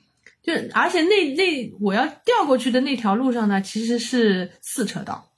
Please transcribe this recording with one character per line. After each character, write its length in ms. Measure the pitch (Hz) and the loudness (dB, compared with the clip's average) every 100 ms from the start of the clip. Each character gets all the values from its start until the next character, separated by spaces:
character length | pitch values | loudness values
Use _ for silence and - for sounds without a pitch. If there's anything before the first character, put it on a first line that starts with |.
| _ _ _ _ | _ _ _ _
就， 100 | - 320 - | -4 -4 -2
而 160 | 220 330 | 0 0
且 120 | 359 | 2
那， 300 | 330 415 302 285 | 2 2 2 0
那， 380 | 370 285 226 - | 0 0 -6 -4
我 140 | 202 | 0
要 120 | 202 302 - - | 0 -2 -4 0
掉 200 | 466 302 | 2 4
过 120 | 254 | 2
去 120 | 247 | 2
的 120 | 254 | 0
那 160 | 285 254 | 0 -2
条 180 | 208 208 | 0 0
路 160 | 262 | 0
上 160 | 240 208 | 0 0
呢， 140 | 196 | 0
其 240 | 196 220 226 | -2 -4 -2
实 120 | 240 | -2
是 540 | 233 247 214 185 180 - | 0 2 4 2 -2 -10
四 260 | - - 196 | -8 -4 -4
车 160 | 170 | -6
道。 260 | - - - | -10 -12 -14